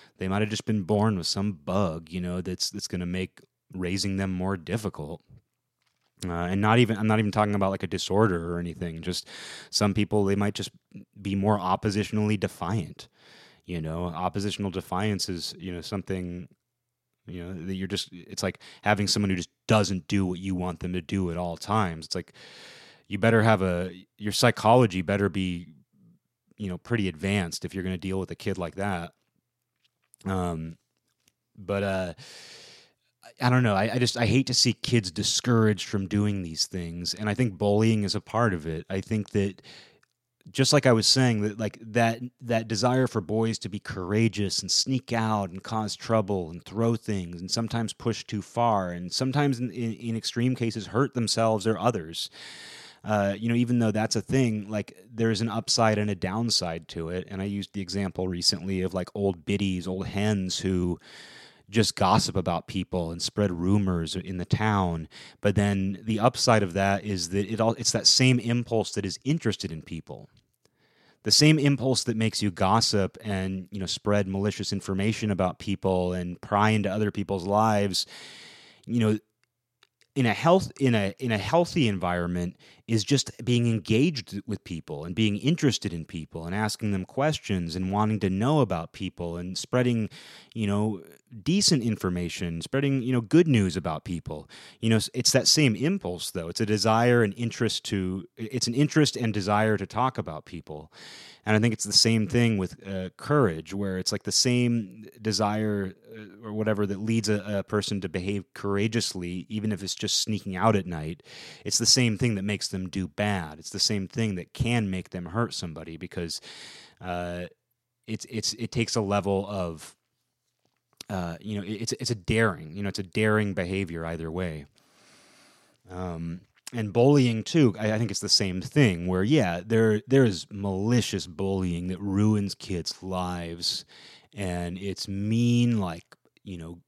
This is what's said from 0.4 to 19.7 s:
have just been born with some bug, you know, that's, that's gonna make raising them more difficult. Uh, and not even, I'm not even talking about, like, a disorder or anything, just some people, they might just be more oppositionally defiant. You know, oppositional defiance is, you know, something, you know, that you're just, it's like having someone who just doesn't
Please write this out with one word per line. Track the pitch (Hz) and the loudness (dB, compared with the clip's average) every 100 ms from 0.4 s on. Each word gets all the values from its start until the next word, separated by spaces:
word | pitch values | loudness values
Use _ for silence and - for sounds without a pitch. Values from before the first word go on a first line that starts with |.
have | 107 | 0
just | 107 - | -2 -2
been | 110 | -2
born | 85 104 110 98 | 2 2 2 0
with | 82 | -2
some | - 101 | -2 -2
bug, | 85 73 92 95 80 80 | -4 -2 0 0 -2 -8
you | 92 | -6
know, | 90 90 | -4 -4
that's, | 90 90 - | -4 -6 -6
that's | 104 - | -6 -6
gonna | 90 87 | -6 -4
make | 92 92 _ - _ _ | -4 -6 _ -20 _ _
raising | 92 90 95 98 95 | -6 -4 -2 -2 -2
them | 98 | -2
more | 92 92 95 | -2 -2 -4
difficult. | 76 107 104 - 73 85 _ - _ _ _ _ _ _ _ _ | -4 -4 -4 -8 -10 -12 _ -20 _ _ _ _ _ _ _ _
Uh, | 92 | -6
and | 85 87 98 | -4 -2 2
not | 107 117 | 6 6
even, | 113 107 | 6 2
I'm | 110 | 2
not | 110 | 4
even | 104 | 2
talking | 107 107 101 | 2 2 2
about, | 95 | 0
like, | 95 | -2
a | 90 | -4
disorder | 92 - 98 110 87 85 | -4 0 4 4 2 -2
or | 87 | -4
anything, | 87 80 87 80 | -6 -6 -8 -6
just | 87 90 - - - - - | -6 -6 -8 -14 -16 -16 -6
some | - 104 | 0 2
people, | 98 104 107 | 2 2 2
they | 98 101 | 4 2
might | 101 | 0
just | - 98 - _ 107 - - | -2 -8 -12 _ -20 -20 -10
be | 98 | -4
more | 98 98 104 | 0 2 2
oppositionally | 92 95 110 98 98 107 107 107 | 2 0 0 -2 -2 0 0 0
defiant. | 95 - 85 107 80 - - _ - - - _ - | -2 -4 -4 -4 -6 -12 -20 _ -20 -20 -20 _ -10
You | 87 | -8
know, | 80 80 | -6 -6
oppositional | 90 82 90 101 101 92 101 | -6 -4 -4 -2 -4 -4 -6
defiance | 92 - 90 107 98 - | -6 -4 -2 0 -2 -4
is, | 87 - 95 | -6 -8 -10
you | 92 | -10
know, | 87 | -10
something, | - 98 - 92 90 87 90 _ _ _ _ _ _ _ - | -8 -8 -6 -6 -6 -10 -14 _ _ _ _ _ _ _ -14
you | 90 | -12
know, | 87 92 87 | -10 -10 -8
that | |
you're | 95 95 | -6 -4
just, | 98 - | -6 -8
it's | 90 - 92 | -12 -14 -6
like | 95 - - - | -4 -4 -12 -2
having | 104 101 101 | 2 2 2
someone | 107 101 | 2 2
who | 92 | 0
just | 85 _ | -4 _
doesn't | - | 2